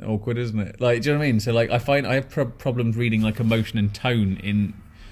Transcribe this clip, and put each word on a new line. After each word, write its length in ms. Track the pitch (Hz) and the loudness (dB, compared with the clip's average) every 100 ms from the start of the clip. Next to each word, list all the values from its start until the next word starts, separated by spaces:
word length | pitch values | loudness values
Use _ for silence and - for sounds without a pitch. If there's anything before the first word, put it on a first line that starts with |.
awkward, 360 | - 107 110 120 | -4 -4 -2 -4
isn't 200 | 120 107 | -2 -2
it?" 220 | 98 - | -4 0
Like, 220 | 123 120 | 2 2
do 60 | 127 | 2
you 40 | |
know 60 | 147 | 0
what 60 | 147 | 2
I 60 | |
mean? 60 | 113 | 2
So, 140 | 120 | 2
like, 160 | 117 117 | 2 2
I 80 | 120 | 0
find 300 | 127 143 113 | 2 0 2
I 80 | 131 | -2
have 140 | 135 | -2
pro-, 140 | - 127 | -4 -4
problems 500 | - 139 123 117 110 | -4 -4 0 0 0
reading, 240 | 120 110 | 0 2
like, 180 | 110 107 | 0 0
emotion 380 | 113 113 110 113 | 2 2 0 0
and 160 | 101 | 0
tone 460 | 104 127 117 98 95 | 0 0 2 2 0
in 320 | 101 104 101 - - - - | 0 0 0 -4 -18 -20 -20